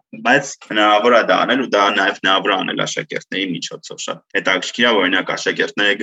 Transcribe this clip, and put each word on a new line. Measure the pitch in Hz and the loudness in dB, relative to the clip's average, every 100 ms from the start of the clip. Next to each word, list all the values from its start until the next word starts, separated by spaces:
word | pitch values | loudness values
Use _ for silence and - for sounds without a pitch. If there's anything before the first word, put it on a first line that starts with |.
| _ 110 | _ -4
բայց | - - 185 - - | 2 2 0 -14 -4
հնարավոր | 107 104 104 120 117 | 2 4 4 4 4
է | 98 | 4
դա | 92 | 2
անել | 92 131 | 2 -2
ու | 117 | 0
դա | 101 101 101 | 2 2 2
նաև | 98 - | -2 0
հնարավոր | 95 95 101 | 0 2 2
է | 92 | -2
անել | - - - | -2 -4 -6
աշակերտների | - - - - 95 95 | -6 -8 -8 -8 -6 -6
միջոցով։ | 82 - - - - - | -6 -8 -12 -16 -12 -10
Շատ | 82 _ 98 | -10 _ -4
հետաքրքիր | 92 92 - - 120 | -2 -2 -2 0 2
է, | |
որ | 107 | 4
օրինակ | 90 95 87 | 2 0 -2
աշակերտները | 92 95 85 90 - 101 101 | -4 -4 -2 -2 0 0 0